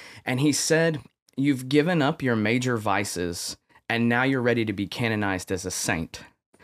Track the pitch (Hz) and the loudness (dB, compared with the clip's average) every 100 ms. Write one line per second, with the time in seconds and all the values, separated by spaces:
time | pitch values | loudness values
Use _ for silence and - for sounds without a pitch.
0 | - - - 127 151 135 - 160 165 151 | -20 -12 -4 0 2 2 2 2 2 -2
1 | - _ _ - 139 131 131 147 160 170 | -8 _ _ -2 0 0 2 4 4 4
2 | 139 - 131 110 107 123 127 117 104 98 | 2 0 0 2 2 2 0 0 0 0
3 | 101 85 87 85 - - _ _ - 117 | -2 -4 -4 -4 -8 -12 _ _ -4 0
4 | 117 120 135 135 120 117 110 98 95 - | 2 2 2 0 2 2 0 -2 -4 -2
5 | 117 107 101 92 - 92 92 - - 87 | -2 0 0 -2 -4 -6 -4 -4 -2 -2
6 | 80 - - _ _ _ | -4 -10 -18 _ _ _